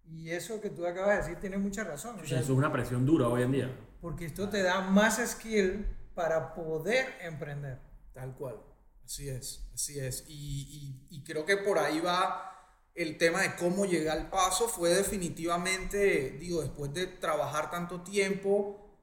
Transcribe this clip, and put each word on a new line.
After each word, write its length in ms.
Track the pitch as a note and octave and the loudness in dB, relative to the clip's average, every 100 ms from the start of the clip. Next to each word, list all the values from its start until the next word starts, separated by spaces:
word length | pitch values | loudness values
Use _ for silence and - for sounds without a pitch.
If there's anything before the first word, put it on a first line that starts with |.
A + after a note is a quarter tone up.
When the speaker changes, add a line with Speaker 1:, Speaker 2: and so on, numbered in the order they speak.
| D#3+ | -16
Speaker 1:
y 240 | D#3+ D#3+ | -14 -4
eso 300 | F3 E3+ G#3+ | -4 -4 -6
que 100 | G3+ | -6
tú 160 | D3+ F3 | -2 -2
acabas 240 | F3+ G3 | 0 4
de 60 | G3+ | 4
decir 180 | C#3 - | 2 -4
tiene 180 | G3+ G3 | -4 -2
mucha 260 | G3+ G3 | -2 -2
razón, 320 | G3 D3 A#3 G#3+ | -6 -6 -10 -10
o 40 | |
Speaker 2:
Sí, 60 | D3+ | -2
Speaker 1:
sea, 120 | C3+ | 0
Speaker 2:
eso 120 | B2+ | 4
es 60 | C3 | 4
una 140 | D3+ | 4
presión 320 | C#3 A#2 B2 | 0 0 2
dura 240 | C3 D#3+ A#2+ | 6 6 6
hoy 140 | B2 | 4
en 100 | B2+ | 4
día. 240 | C3+ B2+ - - - | 2 0 -8 -16 -12
Speaker 1:
porque 240 | E3+ D3 E3 | -10 -8 -8
esto 220 | F#3 G3 | -6 -2
te 140 | G3+ | 0
da 180 | F#3 F#3+ | 2 2
más 400 | F#3+ G3 A3 A3 | 6 6 8 4
skill 640 | A#3 - A3 A3 F#3 - F#3+ - - | -2 -4 0 2 2 0 -4 -6 -10
para 400 | - E3 D#3+ - | -4 0 0 -2
poder 520 | F3+ D#3+ D#3+ D#3+ B3+ B3+ - | -8 -4 -4 0 0 0 -8
emprender. 580 | F3 D#3 D3+ C#3+ C#3 B2+ - - - | -10 -8 -8 -8 -8 -10 -14 -20 -18
Speaker 3:
Tal 200 | B2+ C3 | -12 -12
cual, 220 | C3 C3+ A2 - - - - | -8 -10 -10 -16 -20 -20 -20
así 240 | - - C#3 | -12 -10 -8
es, 400 | B2+ - - - | -8 -8 -10 -10
así 260 | - - C#3+ | -6 -6 -4
es. 240 | B2+ A#2+ - | -6 -6 -12
Y, 680 | D3 C#3+ C#3 C#3 D3+ C#3 C3 - | -12 -6 -6 -6 -12 -12 -12 -14
y, 60 | D3+ | -16
y 40 | |
creo 220 | D#3+ D#3 | -6 -4
que 140 | D#3+ G3 | 2 2
por 200 | G3+ E3+ | 4 2
ahí 220 | D3 D#3 | 2 2
va 460 | F3 F3+ F#3+ - - - - _ _ | 2 2 2 0 -8 -16 -20 _ _
el 240 | - E3 - | -6 -6 2
tema 240 | E3 F3+ | 2 4
de 120 | F3 - | 0 0
cómo 280 | F3 F#3+ | 0 2
llegar 320 | G3 E3+ D#3 D#3+ | 2 2 2 -2
al 120 | D3+ | 0
paso. 380 | F#3+ F#3 - A3+ | 2 2 4 0
Fue 220 | F3 E3+ | 2 4
definitivamente, 1400 | F3+ G3 G#3 E3+ C#3 E3 F3 F3+ F#3+ F3+ G3+ G3 E3 C3 C#3 | 4 4 0 -4 -4 0 0 0 0 0 4 4 4 0 -6
digo, 220 | F3 E3+ | -2 -2
después 300 | C#3 - C#3 | -2 -4 -4
de 140 | D#3 F#3 | -4 -4
trabajar 640 | - E3+ D3+ C3+ D3+ D3+ | -2 0 0 0 -2 -2
tanto 320 | F3 F3 F3 | -4 -4 -8
tiempo 960 | F3+ G3+ F#3+ F#3 G3 G3+ G3+ - - - | -2 2 2 2 2 2 2 -6 -18 -20